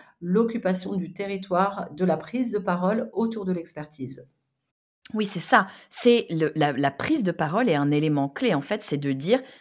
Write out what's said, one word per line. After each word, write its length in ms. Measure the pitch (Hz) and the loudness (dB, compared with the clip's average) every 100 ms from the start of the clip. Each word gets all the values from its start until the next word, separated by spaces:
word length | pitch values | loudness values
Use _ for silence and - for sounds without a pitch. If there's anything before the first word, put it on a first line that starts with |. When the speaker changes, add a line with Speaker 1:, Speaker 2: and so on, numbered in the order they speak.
| - _ | -18 _
Speaker 1:
l'occupation 720 | 175 190 226 226 185 185 - 196 | 0 2 2 0 -2 -2 -2 -4
du 180 | 165 | -6
territoire, 760 | - 196 196 190 175 196 202 - | -6 -6 -6 -2 2 2 0 -10
de 100 | 147 | -2
la 140 | 180 156 | 0 0
prise 340 | - 247 240 | -2 -4 -2
de 60 | 202 | -2
parole 540 | 185 175 180 220 - | -2 0 0 0 -2
autour 320 | - 226 226 185 | -2 -2 -2 -4
de 60 | |
l'expertise. 760 | 180 165 - 147 - 127 - - _ _ _ _ _ _ _ - | -4 -6 -12 -14 -12 -12 -12 -18 _ _ _ _ _ _ _ -10
Speaker 2:
Oui, 120 | 214 202 | -4 -2
c'est 140 | 175 | -2
ça. 280 | - 233 190 - - | 4 4 4 -6 -10
C'est 360 | - 247 240 - | 2 6 6 4
le, 200 | 165 156 156 | 0 0 2
la, 160 | 147 | 0
la 180 | 131 143 | 2 0
prise 340 | - - 311 | 0 -2 0
de 80 | 190 | 0
parole 380 | 170 156 180 247 | -2 -2 0 2
est 60 | 151 | 2
un 160 | 143 | 4
élément 360 | 147 156 147 139 | 2 2 2 0
clé, 280 | - 254 156 | 0 0 0
en 60 | |
fait, 200 | 139 220 | -2 -4
c'est 160 | - 147 | -2 -2
de 140 | 139 | -2
dire, « 280 | 135 151 254 - - | -2 2 0 0 -18